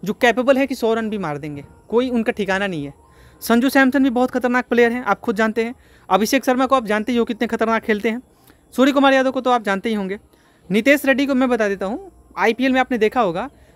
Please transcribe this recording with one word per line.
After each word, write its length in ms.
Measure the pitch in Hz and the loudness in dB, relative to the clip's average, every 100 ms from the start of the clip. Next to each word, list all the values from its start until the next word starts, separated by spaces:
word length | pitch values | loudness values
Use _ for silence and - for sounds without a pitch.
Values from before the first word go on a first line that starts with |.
जो 100 | 180 | -8
कैपेबल 440 | 208 240 233 247 262 | 0 2 2 2 2
है 100 | 269 | 0
कि 80 | 269 | -2
सौ 180 | 226 | -2
रन 160 | 226 220 | -2 -2
भी 80 | 208 | -4
मार 200 | 170 147 | -6 -6
देंगे, 280 | 151 143 139 - - | -8 -12 -14 -20 -4
कोई 200 | 226 262 | -2 0
उनका 220 | 240 226 | 0 -2
ठिकाना 360 | 220 190 190 202 | -2 -2 -2 -2
नहीं 180 | 165 143 | -4 -8
है। 80 | - _ - - - | -12 _ -20 -20 -8
संजू 280 | - 233 262 | 0 2 4
सैमसन 340 | 269 269 285 | 4 4 4
भी 60 | 269 | 2
बहुत 220 | 233 254 | 2 0
खतरनाक 360 | 254 247 247 240 | 0 -2 -2 0
प्लेयर 240 | 240 233 | 2 2
हैं, 120 | 240 | 2
आप 160 | 247 196 | -2 -2
खुद 160 | - 208 | -2 -2
जानते 280 | 226 220 | -2 -2
हैं। 120 | 226 254 _ _ - | -6 -8 _ _ 0
अभिषेक 360 | 190 - 269 - | 0 2 0 0
शर्मा 200 | 247 254 | 0 2
को 100 | 269 | 0
आप 100 | 214 | 0
जानते 260 | 214 214 | -2 0
ही 60 | 240 | -2
हो 80 | 226 | -2
कितने 220 | 220 233 | -2 -4
खतरनाक 360 | 226 226 226 | -2 0 0
खेलते 260 | 226 208 226 | -2 -2 -2
हैं। 120 | 233 - _ _ _ _ - | -4 -10 _ _ _ _ 0
सूर्य 160 | 262 | 2
कुमार 220 | 277 277 | 4 4
यादव 180 | 269 262 | 4 0
को 100 | 262 | -2
तो 80 | 254 | 0
आप 140 | 240 | 0
जानते 260 | 208 196 233 | 0 -4 -2
ही 60 | 214 | -4
होंगे। 240 | 190 208 _ _ _ _ - | -6 -10 _ _ _ _ -4
नितेश 340 | 202 247 285 269 | 0 2 2 2
रेड्डी 200 | 262 277 | 0 0
को 100 | 254 | 0
मैं 140 | 254 | 0
बता 180 | 240 208 | 0 0
देता 180 | 196 196 | -2 -4
हूँ, 260 | 285 392 - _ - | -6 -10 -20 _ -2
आईपीएल 340 | 208 233 262 | 0 2 0
में 80 | 262 | 2
आपने 180 | 254 240 | 0 0
देखा 240 | 214 254 | 0 0
होगा, 280 | 202 165 254 - _ | -2 -2 -8 -14 _